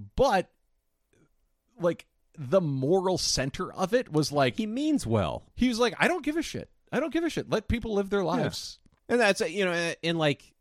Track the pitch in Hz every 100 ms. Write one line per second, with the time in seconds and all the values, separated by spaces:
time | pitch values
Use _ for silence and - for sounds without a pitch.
0 | 101 - 262 190 - _ _ _ _ _
1 | _ _ _ _ _ _ _ 247 175 160
2 | - _ _ - 127 185 160 135 135 190
3 | 180 180 - - 135 - 165 - 180 247
4 | - 151 139 147 131 110 214 233 302 285
5 | 110 113 80 58 - - 247 226 240 160
6 | 202 349 294 320 - - - _ - 214
7 | 311 320 330 - - 202 - 233 226 202
8 | 196 202 170 175 170 - - - _ _
9 | - 247 214 190 180 185 185 170 170 -
10 | 165 165 156 135 - _